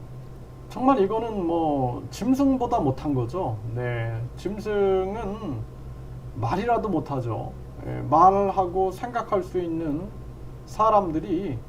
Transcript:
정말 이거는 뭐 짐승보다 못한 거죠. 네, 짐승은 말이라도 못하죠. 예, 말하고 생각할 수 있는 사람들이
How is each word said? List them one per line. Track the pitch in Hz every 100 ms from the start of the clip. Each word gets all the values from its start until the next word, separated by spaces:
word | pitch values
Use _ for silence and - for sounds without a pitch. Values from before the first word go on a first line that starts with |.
| - - - - - - -
정말 | 214 254 254
이거는 | 190 220 226 208 165
뭐 | 170 156 143 123 117 -
짐승보다 | - 226 262 277 262 240 226
못한 | 147 123 151 131
거죠. | 117 175 - 104 113
네, | 117 123 120 113 113 120 -
짐승은 | 180 208 214 208 196 190 190 214 202 208 202 117 110 - - - - - - -
말이라도 | 117 180 240 226 220
못하죠. | 165 135 135 113 107 - - - - 117
예, | 127 120
말하고 | 151 185 196 202 196 180 180 190
생각할 | 180 240 233 220 202
수 | 175 185
있는 | 170 160 160 147 202 - - - - - -
사람들이 | - 220 208 180 156 208 170 196 117